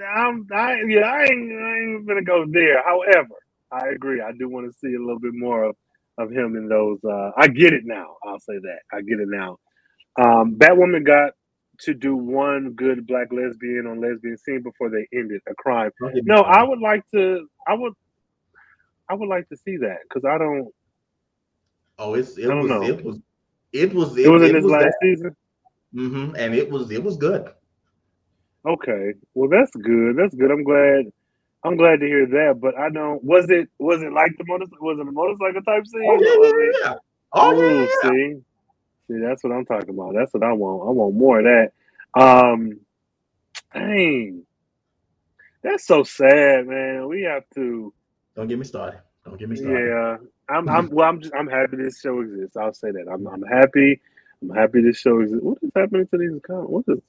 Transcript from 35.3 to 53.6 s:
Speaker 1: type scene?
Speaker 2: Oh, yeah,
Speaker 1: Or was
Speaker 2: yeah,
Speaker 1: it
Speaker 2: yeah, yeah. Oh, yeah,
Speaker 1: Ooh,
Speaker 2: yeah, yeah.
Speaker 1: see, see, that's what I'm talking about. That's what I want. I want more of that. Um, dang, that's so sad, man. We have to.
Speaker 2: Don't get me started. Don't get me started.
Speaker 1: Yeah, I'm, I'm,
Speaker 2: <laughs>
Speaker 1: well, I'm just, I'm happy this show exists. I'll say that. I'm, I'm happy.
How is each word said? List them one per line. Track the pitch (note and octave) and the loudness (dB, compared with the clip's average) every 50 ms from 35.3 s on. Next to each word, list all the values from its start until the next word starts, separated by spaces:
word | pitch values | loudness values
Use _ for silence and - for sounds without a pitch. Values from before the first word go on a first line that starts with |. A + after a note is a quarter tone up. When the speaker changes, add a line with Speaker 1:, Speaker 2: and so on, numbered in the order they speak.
| G3+ G3+ G3 F#3+ F#3 F#3+ G3 | -2 -4 -4 -4 -4 -4 -4
Speaker 1:
type | A3 G#3+ G#3 G#3 | -2 -2 -2 -2
scene? | A3 A3+ A3+ - | -6 -8 -4 0
Speaker 2:
Oh, | G4+ A4+ - | 2 4 4
yeah, | G#4+ A#4 | 4 6
Speaker 1:
Or | A#4+ | 8
was | G#4+ A4 A4+ A4 | 8 8 6 6
Speaker 2:
yeah, | A4+ A#4 A#4 | 4 2 2
Speaker 1:
it | C5 C5 - | 0 0 -2
Speaker 2:
yeah, | - | -4
yeah. | - - - _ _ _ _ _ - | -6 -8 -14 _ _ _ _ _ 2
Oh, | F#3 A3+ - | 4 4 6
yeah, | D#3+ E3 E3 D#3+ D3+ | 6 4 4 4 4
Speaker 1:
Ooh, | C#3 B2+ | 2 2
Speaker 2:
yeah, | - - C3 C3+ | 0 0 0 0
yeah. | C3 | 2
Speaker 1:
see, | B2+ C3+ C#3 D3 D3 C3+ - _ _ _ _ _ _ _ _ _ _ _ _ | 2 0 0 -2 -6 -10 -16 _ _ _ _ _ _ _ _ _ _ _ _
see, | - A#2 A2+ | -10 -8 -6
that's | A2+ A#2+ C3 - - | -4 -4 -4 -4 -6
what | A#2+ A#2+ | -6 -6
I'm | B2+ B2+ | -6 -6
talking | - A#2 G#2 F#2 F#2 | -4 -6 -6 -6 -8
about. | F#2+ F#2+ F#2 F#2 F#2+ | -10 -10 -10 -6 -4
That's | G#2+ C3 - - | -4 -4 -2 -2
what | A2 A2 | -2 -2
I | A#2 A2+ | -2 -2
want. | G#2+ G2+ F#2+ F#2+ F#2 F2+ | -2 -4 -4 -6 -6 -4
I | A#2 | -2
want | B2+ A#2+ G#2 G2+ G2 | 0 0 0 0 2
more | A2 C3 C3+ A#2+ A2 | 4 4 4 4 4
of | G#2+ | 4
that. | A#2+ A#2+ A#2 A2 - - _ _ _ _ _ - _ - B2+ | 6 6 4 4 2 -2 _ _ _ _ _ -20 _ 4 6
Um, | C3 C3 B2+ B2+ B2 A#2+ A#2 A2+ A2+ A2 G#2 - _ _ _ _ _ _ _ _ _ _ _ _ _ _ - - - _ - | 8 10 10 8 8 6 4 0 -2 -6 -10 -14 _ _ _ _ _ _ _ _ _ _ _ _ _ _ -20 -20 -20 _ -10
dang, | - - G3+ G#3 G3 F3+ D#3+ C#3+ B2 A2 G2 F2+ F2 E2+ _ _ _ _ _ _ _ _ _ _ _ _ _ _ _ _ _ _ _ _ _ _ _ - | -8 -4 -2 0 2 2 2 0 0 -4 -6 -10 -16 -18 _ _ _ _ _ _ _ _ _ _ _ _ _ _ _ _ _ _ _ _ _ _ _ -6
that's | - G4+ - - | -4 -4 -4 2
so | - E3+ D3 C3 | 4 4 4 4
sad, | - - - C3+ C3+ C#3+ D3 C#3+ C#3 C3+ B2+ B2+ | 0 -2 2 6 6 6 8 6 6 4 2 0
man. | B2+ C3 C3+ C3 C3 C3 C3 C3 C#3+ | -2 -6 -6 -6 -6 -6 -8 -8 -8
We | E3+ G3+ F#3+ | -8 -6 -6
have | E3 D3 C3+ - _ _ | -6 -6 -8 -10 _ _
to. | C#3 C3 B2 A#2+ A2+ G#2+ G2+ - _ _ _ _ _ _ _ _ | -8 -6 -6 -6 -8 -10 -14 -18 _ _ _ _ _ _ _ _
Speaker 2:
Don't | A2 A2 | -12 -8
get | A2+ A#2+ B2+ | -8 -8 -8
me | C3+ | -10
started. | - - G2 F#2 F2+ - - _ _ _ _ _ | -10 -12 -12 -12 -12 -14 -18 _ _ _ _ _
Don't | F#2 F#2+ F#2+ | -20 -18 -16
get | G#2+ A2 | -12 -10
me | A2+ | -10
started. | B2 C3+ C3+ C3 B2 A#2+ A#2 | -8 -6 -4 -4 -2 -2 -2
Speaker 1:
Yeah, | A#2 A#2 A#2 A2+ A2+ A2 - _ _ _ _ - | -2 -2 -4 -4 -6 -8 -12 _ _ _ _ -6
I'm, | C#3+ E3 F3 D3 | -4 -4 -2 0
I'm, | D3+ E3+ E3+ D#3 | 0 0 0 0
Speaker 2:
<laughs> | |
Speaker 1:
well, | D3 D#3 D#3+ E3 | 2 2 2 2
I'm | E3+ D#3+ | 2 -2
just, | D#3 D#3 C#3+ | -8 -10 -8
I'm | C#3+ D3+ | -8 -6
happy | C3+ C3 C3 C3+ B2+ C3 | -4 -2 -2 -2 -2 -4
this | C3 C3 C3 - - | -8 -8 -10 -10 -10
show | - C3+ B2 B2 | -8 -8 -6 -6
exists. | A#2 G#2+ G2+ F#2+ F#2+ F#2 - | -8 -8 -10 -12 -14 -12 -10
I'll | A2 G#2+ A2 G#2+ | -8 -8 -8 -8
say | - A2+ G#2+ | -8 -10 -10
that. | G2 F#2 E2+ F2+ | -10 -10 -10 -12
I'm, | F#2 F#2+ G2 | -12 -12 -12
I'm | G2 F#2+ F#2+ G2 | -12 -12 -12 -8
happy. | G#2+ B2 C3 | -2 4 4